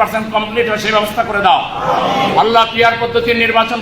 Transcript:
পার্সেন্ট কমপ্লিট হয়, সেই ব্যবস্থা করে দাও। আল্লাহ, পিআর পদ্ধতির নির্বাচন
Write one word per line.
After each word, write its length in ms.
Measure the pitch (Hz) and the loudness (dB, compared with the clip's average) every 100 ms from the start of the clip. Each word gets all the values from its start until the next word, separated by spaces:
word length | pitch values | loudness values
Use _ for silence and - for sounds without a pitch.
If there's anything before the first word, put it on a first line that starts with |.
পার্সেন্ট 260 | 214 220 214 | -2 -2 -4
কমপ্লিট 320 | 214 214 233 233 | -4 -2 -2 -2
হয়, 120 | 214 | -2
সেই 100 | 214 214 | 0 0
ব্যবস্থা 260 | 208 233 226 | 0 -2 -2
করে 120 | 202 190 | 0 2
দাও। 140 | 156 - - - - - - - - | 2 0 -6 -4 -2 0 0 0 2
আল্লাহ, 200 | 214 233 226 | 2 4 2
পিআর 220 | 233 233 233 | 2 2 2
পদ্ধতির 380 | 233 233 233 233 | -2 -2 0 0
নির্বাচন 340 | 226 226 226 240 | 2 2 0 -2